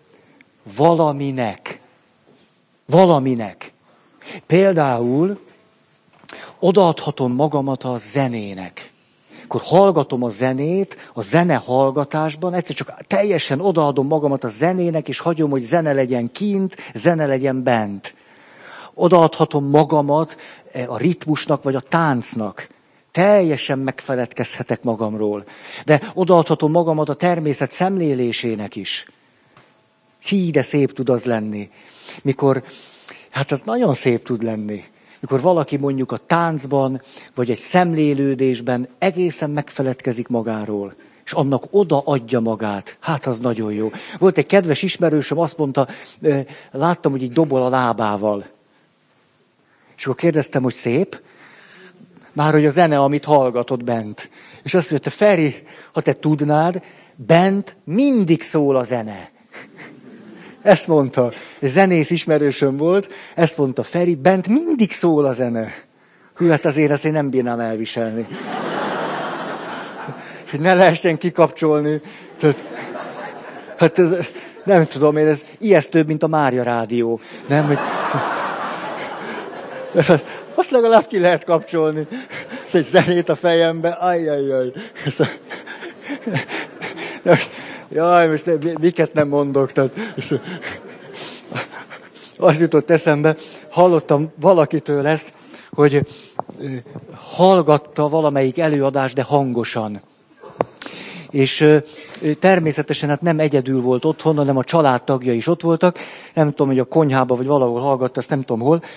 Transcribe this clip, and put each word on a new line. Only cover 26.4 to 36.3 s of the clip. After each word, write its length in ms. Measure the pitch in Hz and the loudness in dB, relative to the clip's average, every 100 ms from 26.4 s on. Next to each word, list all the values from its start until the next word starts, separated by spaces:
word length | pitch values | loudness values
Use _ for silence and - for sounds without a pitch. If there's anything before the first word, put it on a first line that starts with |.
| 156 160 151 | 4 0 2
magamat 380 | 165 170 156 151 | 2 0 0 -2
a 60 | |
természet 580 | 143 175 175 151 135 135 | -2 -2 0 -2 -2 -2
szemlélésének 1040 | - 185 196 160 131 120 110 120 107 101 - | -2 -2 0 -2 0 -2 -2 -4 -6 -8 -10
is. 300 | 95 - - _ _ _ _ _ _ _ _ _ _ _ | -6 -8 -8 _ _ _ _ _ _ _ _ _ _ _
Szí, 320 | - 196 175 | -4 -2 0
de 120 | 147 | 0
szép 300 | - 147 135 | 0 0 0
tud 160 | - 127 | -2 -2
az 160 | 120 | -2
lenni. 460 | 123 113 107 104 101 _ - - - - | -2 -4 -4 -8 -12 _ -20 -20 -20 -8
Mikor, 400 | 139 131 139 135 - - - - - - - | -4 0 0 0 -4 -18 -20 -20 -20 -20 -10
hát 200 | - 139 | -6 -4
az 120 | 139 | -4
nagyon 300 | - 240 226 | -4 0 0
szép 300 | 131 131 117 | 2 0 0
tud 180 | - 120 | -2 -6
lenni. 420 | 113 107 104 104 - _ _ _ | -4 -6 -8 -10 -14 _ _ _
Mikor 200 | 127 135 | -4 0
valaki 360 | 156 175 143 143 | 2 2 0 -2
mondjuk 360 | 139 135 127 | -2 -2 -4
a 40 | 117 | -6
táncban, 840 | - | -2